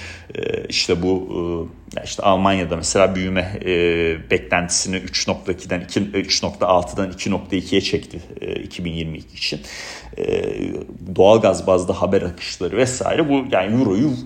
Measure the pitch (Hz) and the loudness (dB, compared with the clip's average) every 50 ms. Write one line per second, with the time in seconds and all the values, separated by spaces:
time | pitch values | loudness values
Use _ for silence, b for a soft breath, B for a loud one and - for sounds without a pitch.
0 | B B B B B - - - - - - - - - - - - - 92 85 | B B B B B -12 -8 -6 -4 -4 -4 -4 -4 -4 -2 -2 0 0 0 0
1 | 87 92 95 90 - - - 90 85 85 85 85 82 82 - - - - - - | 2 0 0 0 -2 -4 -6 -4 -4 -4 -4 -4 -6 -8 -12 -18 -20 -12 -10 -10
2 | - - - - - 101 95 95 95 98 98 95 90 80 87 82 82 - - 101 | -8 -8 -6 0 4 4 4 6 4 4 4 2 0 -2 -2 -4 -2 0 4 6
3 | 95 92 95 92 92 92 92 92 90 95 101 - - 90 92 85 87 87 85 85 | 6 6 4 0 -2 0 0 -2 -2 -2 -6 -6 -2 0 2 2 4 4 2 2
4 | 82 82 80 80 - - 98 87 - - 92 87 87 85 - - - 101 92 92 | 2 0 -2 -4 -2 0 0 0 0 0 0 0 0 0 -2 -2 -2 -2 -4 -4
5 | 92 - - - - - 92 - - 101 90 - - 92 92 87 87 - - 107 | -6 -4 -4 -4 -2 -2 -2 -2 -4 -6 -6 -6 -6 -6 -6 -6 -6 -4 -2 -2
6 | 98 - - 98 92 - - - - 87 - - 104 90 92 87 87 - - - | -2 0 -2 -4 -2 0 -2 -2 -2 -4 -2 0 2 4 4 4 4 0 -2 -4
7 | 98 92 90 90 - 104 98 87 - - 101 92 87 - 95 98 95 - - 101 | -4 -4 -4 -6 -2 -2 -2 -2 -2 -2 -4 -4 -2 0 0 2 2 2 -2 -2
8 | - - - 90 - - - - - - - - - - - - 87 85 82 82 | -4 -6 -12 -14 -14 -14 -14 -10 -8 -8 -6 -8 -8 -10 -8 -8 -6 -6 -4 -4
9 | 82 80 78 78 - - - - - - - - B B B B B B B B | -6 -6 -8 -10 -12 -16 -10 -8 -6 -6 -6 -6 B B B B B B B B
10 | B B - 50 50 50 50 50 50 50 50 52 50 50 - - - - - - | B B -8 -4 -2 0 0 0 -2 -2 -4 -4 -4 -4 -6 -8 -8 -12 -14 -12
11 | 87 95 90 - 92 98 110 113 107 98 95 87 87 98 92 90 90 90 95 87 | -10 -2 4 8 8 10 10 8 8 4 4 4 4 4 4 4 4 0 0 0
12 | 90 92 98 95 - 87 87 - - - - - 95 85 92 110 127 120 - - | 0 2 2 2 0 -2 -6 -8 -10 -10 -6 -6 -4 -2 0 2 0 0 0 -2
13 | - - - 135 165 147 139 135 127 - - 98 92 98 110 123 131 107 92 101 | -2 0 2 2 2 4 2 2 2 2 2 2 2 2 2 2 4 4 4 4
14 | 143 151 127 120 - | 2 2 0 -2 -6